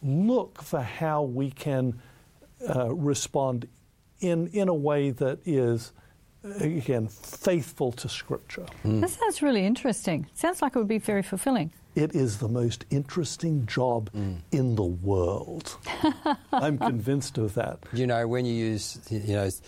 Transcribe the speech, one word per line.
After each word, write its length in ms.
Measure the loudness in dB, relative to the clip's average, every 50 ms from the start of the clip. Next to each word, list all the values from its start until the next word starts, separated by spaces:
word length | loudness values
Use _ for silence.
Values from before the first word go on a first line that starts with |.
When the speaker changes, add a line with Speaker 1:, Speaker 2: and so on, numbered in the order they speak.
Speaker 1:
look 600 | -2 0 2 4 4 4 4 2 2 -2 -8 -16
for 200 | -8 -4 -2 -2
how 420 | -2 -4 -4 -2 0 0 2 0 0
we 280 | 0 0 -2 -2 -2
can, 480 | -4 -6 -4 0 0 2 0 0 -2 -4 -12 -20 -20 -20 -20 -20 _ -20 -20 -20 -18 -8 -4
uh, 260 | -2 0 0 0 0 0
respond 760 | 0 0 0 0 0 -2 -2 0 0 0 2 0 -2 -6 -8 -16 _ _ _ _ _ _ _ _ _
in, 280 | -2 0 2 2 0
in 220 | 0 0 2 2 2
a 40 | 2
way 380 | 2 2 2 2 4 2 2
that 280 | 0 0 0 0 0 -2 -2
is, 460 | 0 2 4 4 4 2 0 -2 -8 -16 -20 -20 -20 -20 _ -20 _ _ -16 -14 -10 -4 -2
again, 480 | 0 0 0 0 0 0 0 0 0 -2
faithful 800 | -6 -12 -16 -16 -14 0 2 2 2 2 0 -4 -4 -2 -2 -2 -2
to 140 | -4 -8
Scripture. 580 | -8 -8 -8 -6 -6 -6 -6 -6 -12 -12 -12 -12 -12 -12 -4 0
Speaker 2:
Mm. 160 | 2 2 2
Speaker 3:
That 80 | 2 0
sounds 320 | 0 0 0 0 2 2
really 240 | 2 2 4 4 4
interesting. 640 | 2 2 2 0 -2 -2 0 -2 -2 -2 -2 -4 -6 -6
Sounds 280 | -2 0 0 2 2
like 140 | 0 2 2
it 40 | 0
would 80 | 2
be 100 | 2 0
very 260 | 0 0 0 0 0 0
fulfilling. 480 | -2 -6 -2 0 0 2 2 0 -2 -6 -12 -20 -4 0
Speaker 1:
It 200 | 0 0 2 2
is 220 | 2 2 2 0 -2
the 80 | -2
most 380 | 0 0 2 2 0 0 -4 -4 -2
interesting 760 | -2 -2 0 0 -2 -2 -2 -2 -4 -4 -2 0 0 0 0
job 420 | 0 0 2 2 2 2 0 -2 -4 -4
Speaker 2:
Mm. 220 | -2 -2 -2 -4 -6 -4 -2
Speaker 1:
in 240 | 0 2 2 4 2
the 80 | 2 2
world. 920 | 0 0 0 0 2 4 4 4 2 0 -2 -6 -8 -10 -10 -10 -10 -14 -12 -10 -8 -4 0 0 0 0
Speaker 3:
<laughs> 340 | 0 0 0 0 0 -2 -2 0
Speaker 1:
I'm 240 | 2 2 2 0 2
convinced 580 | 0 0 0 0 0 0 0 0 -2 -2 -2
of 160 | -2 -2 0 0
that. 240 | -2 -2 -2 -4 -8 -10 -6 -2
Speaker 2:
You 140 | 0 2
know, 200 | 2 2 2 2
when 180 | 0 0 0 0
you 80 | 0 0
use, 420 | 0 0 0 0 -2 -4 -6 -10 -12 -8 -6
you 220 | -6 -4 0 0 0
know, 140 | 2 2 0 -2 -6 -12